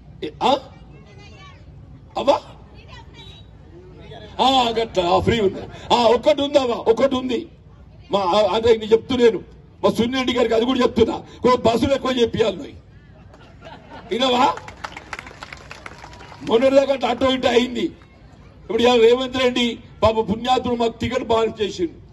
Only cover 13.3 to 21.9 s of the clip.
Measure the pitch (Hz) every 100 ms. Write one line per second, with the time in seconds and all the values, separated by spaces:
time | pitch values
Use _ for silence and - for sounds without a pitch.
13.3 | - - - - - - - - 214 262
14.3 | 247 285 - - - - - - - -
15.3 | - - - - - - - - - -
16.3 | - - 226 269 269 269 277 240 247 262
17.3 | 262 240 240 247 233 180 - - - -
18.3 | - - - - 226 240 247 226 247 262
19.3 | 262 254 247 240 - - - 214 220 185
20.3 | 220 240 254 254 240 233 233 233 247 226
21.3 | 226 220 - 196 170 170